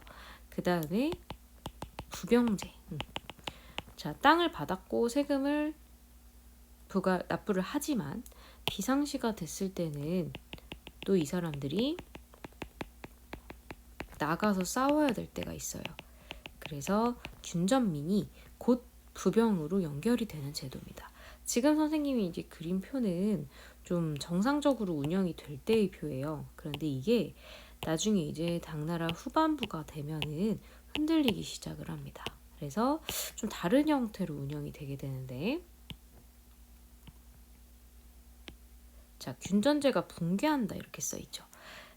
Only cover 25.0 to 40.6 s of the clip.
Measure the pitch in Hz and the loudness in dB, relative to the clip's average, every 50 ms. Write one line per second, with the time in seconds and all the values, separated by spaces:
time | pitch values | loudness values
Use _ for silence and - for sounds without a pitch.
25 | 139 151 180 196 190 170 151 - - - 147 131 - - 226 226 202 185 - - | 0 2 2 2 2 2 0 -4 -8 -10 -10 -8 0 2 4 4 4 2 0 -4
26 | 165 147 151 131 139 156 156 139 135 127 - - - 156 143 147 160 151 135 131 | -6 -6 -4 -4 -4 -4 -4 -6 -8 -12 -14 -12 -8 -8 -6 -4 -2 -2 -2 -2
27 | 131 202 240 226 156 147 - - - - - - - - - - - 165 160 160 | 2 2 4 4 2 0 -6 -14 -20 -18 -18 -18 -18 -20 -14 -8 -2 -2 0 0
28 | - 214 214 185 151 147 139 147 165 170 170 170 - - 156 151 151 160 175 165 | 2 2 2 2 2 0 -2 -2 -2 0 0 -2 -4 -4 -6 -4 -2 -2 -2 0
29 | 165 165 170 - - 254 - 320 320 311 311 277 233 - - 156 151 - - 156 | 0 -2 -2 -4 -6 -2 2 4 4 4 2 0 -2 -6 -6 -8 -8 -8 -8 -8
30 | 143 147 160 151 147 151 147 160 202 226 185 - - - - - - - - 294 | -6 -4 -4 -4 -4 -4 -2 0 0 0 0 -2 -4 -16 -20 -20 -20 -10 -4 -2
31 | 302 311 330 311 285 233 180 165 151 - - - - 160 156 151 151 165 160 147 | 0 2 4 4 4 4 2 0 -4 -8 -10 -10 -10 -10 -10 -8 -8 -8 -8 -8
32 | 139 139 - - - - - - - - - - 151 143 139 208 233 269 302 320 | -8 -12 -14 -10 -12 -12 -12 -12 -20 -20 -12 -10 -8 -4 0 2 2 2 2 0
33 | - - - - - - - - - 208 - - - 175 233 285 302 311 294 262 | -2 -6 -6 -6 -6 -8 -8 -6 -6 -6 -6 -2 0 4 6 6 6 6 4 2
34 | 240 214 - - 185 160 147 143 139 139 151 147 143 147 139 - 147 139 139 139 | 2 -2 -2 -4 -4 -4 -2 -4 -4 -4 -4 -4 -6 -6 -8 -10 -8 -8 -8 -6
35 | - 139 131 131 131 127 127 127 165 226 294 359 - - - - - - - - | -6 -6 -6 -6 -8 -8 -6 -4 -2 -2 -2 -2 -4 -10 -20 -20 -16 -16 -16 -16
36 | - - - - - - - - - - - - - - - - - - - - | -16 -20 -20 -20 -20 -20 -20 -20 -20 -20 -20 -20 -20 -20 -20 -20 -20 -20 -20 -20
37 | - - - - - - - - - - - - - - - - - - - - | -20 -20 -20 -20 -20 -20 -20 -20 -20 -20 -20 -20 -20 -20 -20 -20 -20 -20 -20 -20
38 | - - - - - - - - - - - - - - - - - - - - | -20 -20 -20 -20 -20 -20 -20 -20 -20 -20 -20 -20 -20 -20 -20 -20 -20 -20 -20 -20
39 | - - - - - - 127 - - - 185 208 208 285 302 294 285 262 - 180 | -20 -20 -20 -12 -10 -10 -10 -8 -4 2 2 4 6 6 4 6 4 4 4 4
40 | 165 - - - 170 165 185 196 294 311 302 269 | 0 -2 -4 -4 0 0 2 2 4 4 4 4